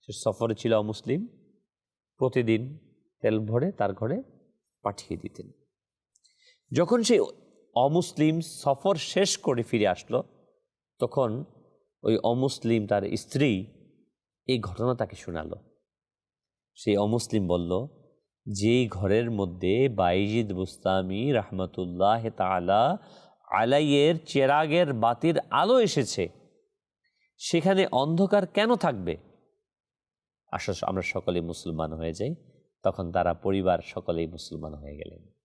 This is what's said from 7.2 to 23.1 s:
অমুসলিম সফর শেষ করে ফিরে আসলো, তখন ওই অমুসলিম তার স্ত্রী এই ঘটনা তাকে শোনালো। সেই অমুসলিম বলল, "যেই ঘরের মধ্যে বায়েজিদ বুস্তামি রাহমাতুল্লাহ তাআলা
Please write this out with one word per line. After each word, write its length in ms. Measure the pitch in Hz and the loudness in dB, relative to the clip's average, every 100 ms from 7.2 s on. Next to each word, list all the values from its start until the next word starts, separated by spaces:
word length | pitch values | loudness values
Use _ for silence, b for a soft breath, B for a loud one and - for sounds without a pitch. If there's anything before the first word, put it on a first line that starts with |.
| 98 - _ _ _ - | 2 -4 _ _ _ 2
অমুসলিম 640 | 135 165 175 - 156 160 | 2 2 -2 0 2 2
সফর 560 | 160 - - 135 190 180 | -4 -4 -2 0 0 0
শেষ 420 | - - 196 - | 0 0 0 0
করে 260 | - 123 | -2 -2
ফিরে 240 | 113 120 104 | 0 2 2
আসলো, 360 | 90 - 117 - _ _ _ _ _ _ _ | 0 -2 -4 -4 _ _ _ _ _ _ _
তখন 460 | 120 - 123 113 - _ _ _ _ _ | -4 0 0 -2 -8 _ _ _ _ _
ওই 140 | - 110 | 0 2
অমুসলিম 720 | 113 120 131 - 113 113 104 | 2 2 0 0 0 0 2
তার 140 | 104 98 - | 0 0 -6
স্ত্রী 480 | - 131 143 95 107 - _ _ _ _ _ _ - | -4 0 2 2 -4 -16 _ _ _ _ _ _ -4
এই 140 | 127 | -2
ঘটনা 360 | 95 90 120 120 | -2 -4 -2 -2
তাকে 200 | 107 104 | -4 -8
শোনালো। 400 | - 82 78 82 _ _ _ _ _ _ _ _ _ _ _ _ | -10 -8 -8 -12 _ _ _ _ _ _ _ _ _ _ _ _
সেই 220 | - 101 | 0 2
অমুসলিম 500 | 104 117 - 113 92 | 2 0 0 -2 0
বলল, 400 | 87 85 92 135 - _ _ _ _ - | 0 0 -4 -4 -12 _ _ _ _ -12
"যেই 420 | 101 104 123 120 | -2 2 2 2
ঘরের 440 | 90 98 104 117 | -2 0 2 0
মধ্যে 580 | 110 98 87 90 107 135 | -2 -4 -2 0 2 2
বায়েজিদ 640 | 104 90 90 101 110 110 | 2 2 2 0 0 -2
বুস্তামি 800 | 92 92 - 95 95 92 95 131 | -4 -6 -4 0 0 0 -4 0
রাহমাতুল্লাহ 1000 | 127 101 92 92 - 90 87 98 113 113 | 0 -2 -6 -6 -6 -8 0 2 2 -2
তাআলা 680 | - 92 92 87 101 127 202 B | -2 0 0 2 2 2 0 B